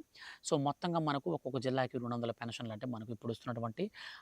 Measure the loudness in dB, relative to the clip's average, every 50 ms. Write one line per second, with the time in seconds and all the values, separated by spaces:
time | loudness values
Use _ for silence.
0 | 0 -4 -14 -16 -16 -16 -16 -12 0 2 4 4 4 4 2 2 0 2 2 4
1 | 4 4 2 2 2 0 0 0 0 -2 -2 0 2 4 4 4 2 2 0 -2
2 | -2 0 0 0 0 0 -2 -2 -4 -6 -6 -4 -6 -6 -4 -4 -4 -4 -4 -4
3 | -4 -6 -6 -4 -4 -4 -4 -2 -2 -2 -2 0 -2 -2 0 -2 -2 -2 -2 -6
4 | -12 -12 -12 -12